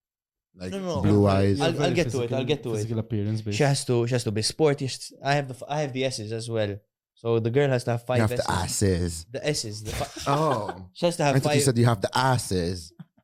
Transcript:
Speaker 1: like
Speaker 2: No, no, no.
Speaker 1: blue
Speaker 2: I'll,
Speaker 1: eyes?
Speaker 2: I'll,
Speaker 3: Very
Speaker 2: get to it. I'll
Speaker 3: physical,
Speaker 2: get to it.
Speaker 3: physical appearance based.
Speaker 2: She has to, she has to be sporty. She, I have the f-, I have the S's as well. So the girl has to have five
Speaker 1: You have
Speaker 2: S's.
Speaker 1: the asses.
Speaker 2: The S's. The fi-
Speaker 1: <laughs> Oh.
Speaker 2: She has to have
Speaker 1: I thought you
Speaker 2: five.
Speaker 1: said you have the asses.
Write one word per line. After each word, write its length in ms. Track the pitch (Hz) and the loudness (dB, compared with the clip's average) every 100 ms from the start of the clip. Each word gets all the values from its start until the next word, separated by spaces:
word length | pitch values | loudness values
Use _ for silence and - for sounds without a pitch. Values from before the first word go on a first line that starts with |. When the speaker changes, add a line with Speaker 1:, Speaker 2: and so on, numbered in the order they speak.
| _ _ _ _ _ 180 | _ _ _ _ _ -14
Speaker 1:
like 160 | 185 | -10
Speaker 2:
No, 80 | 196 | -6
no, 160 | 180 151 | -4 0
no. 60 | |
Speaker 1:
blue 240 | 104 104 101 | 4 6 6
Speaker 2:
I'll, 120 | 98 | 6
Speaker 1:
eyes? 220 | 101 98 | 4 2
Speaker 2:
I'll, 120 | 165 | 0
Speaker 3:
Very 200 | 165 - | 0 0
Speaker 2:
get 160 | 123 135 | 2 0
to 60 | 127 | -2
it. 80 | 117 | -2
I'll 80 | 131 | -2
Speaker 3:
physical, 60 | 123 | -2
Speaker 2:
get 180 | 143 | -2
to 60 | 120 | -2
it. 60 | 107 | -4
Speaker 3:
physical 220 | 110 113 | -2 -4
appearance 420 | 110 107 104 107 | -2 -2 -2 -2
based. 160 | 107 104 | -4 2
Speaker 2:
She 60 | |
has 200 | 139 139 | 2 2
to, 240 | - 120 117 | 0 0 2
she 60 | 127 | 0
has 80 | |
to 80 | 117 | 0
be 100 | 104 | -2
sporty. 460 | - - 156 139 131 | -2 2 2 2 -4
She, 120 | - - - | -8 -14 -6
I 120 | 139 | 0
have 160 | 143 135 | 0 -2
the 60 | 120 | -10
f-, 80 | - | -6
I 140 | 147 | -4
have 100 | 143 | -4
the 140 | 127 131 | -2 -2
S's 260 | 117 107 | -4 -8
as 180 | 113 117 | -8 -4
well. 300 | 113 104 101 - _ _ _ | -2 -2 -4 -12 _ _ _
So 240 | 117 117 | 0 0
the 120 | 113 | 2
girl 180 | 131 143 | 2 2
has 140 | 123 120 | 2 0
to 60 | |
have 140 | 117 - | -4 0
five 120 | 123 | 0
Speaker 1:
You 40 | |
have 80 | 110 | 2
Speaker 2:
S's. 120 | 123 - | 0 -2
Speaker 1:
the 60 | |
asses. 760 | 90 90 - 98 87 87 82 - | -2 -2 0 2 2 0 -6 -10
Speaker 2:
The 160 | 127 151 | -6 -4
S's. 360 | 147 110 104 | -4 -6 -10
The 80 | 107 | -8
fi- 300 | - - - | -6 -8 -6
Speaker 1:
<laughs> 40 | - | -2
Oh. 560 | 143 156 120 104 95 95 | 0 0 0 -4 -10 -16
Speaker 2:
She 120 | - 170 | -2 -2
has 100 | 170 | 2
to 60 | |
have 120 | 147 135 | 2 4
Speaker 1:
I 40 | |
thought 140 | 147 | 4
you 80 | 147 | 2
Speaker 2:
five. 40 | 139 | 4
Speaker 1:
said 100 | 117 | 4
you 80 | 120 | 4
have 160 | 117 | 2
the 160 | - 123 | 0 2
asses. 760 | 131 123 - 92 85 90 80 - - _ | 2 2 0 -2 -2 -4 -12 -20 -20 _